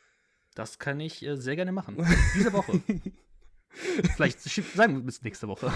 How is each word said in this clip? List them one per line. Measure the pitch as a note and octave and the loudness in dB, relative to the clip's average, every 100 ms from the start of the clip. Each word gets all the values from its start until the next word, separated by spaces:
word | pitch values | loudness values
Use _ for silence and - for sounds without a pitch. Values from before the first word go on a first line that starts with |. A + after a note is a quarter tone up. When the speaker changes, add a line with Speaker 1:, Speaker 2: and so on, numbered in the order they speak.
| _ _ _ _ _ - | _ _ _ _ _ -12
Speaker 1:
Das | A2 - | -12 -8
kann | D3 C#3 | -6 -6
ich, | D#3 - C#3+ | -8 -8 -6
äh, | C#3+ | -6
sehr | B2+ D3+ | -4 -2
gerne | F#3 | -2
machen. | F#3+ F3+ - | -4 -6 0
Speaker 2:
<laughs> | E3+ E3+ - F#3 | 4 6 6 4
Speaker 1:
Diese | A3 | 2
Woche. | G3 - F3+ - F#3+ G3 - _ - - _ _ - F#4+ D#4+ F3+ - | 2 2 0 0 -4 -6 -12 _ -20 -20 _ _ -10 -4 0 0 2
Vielleicht | C#3+ - | 0 -2
schi-, | - - | -6 -6
sagen | D#3+ F3+ A3 C3+ | -2 4 4 4
wir | |
bis | B2 - | -4 -8
nächste | A2+ - G#2 | -10 -8 -8
Woche. | F#2+ B2+ | -4 2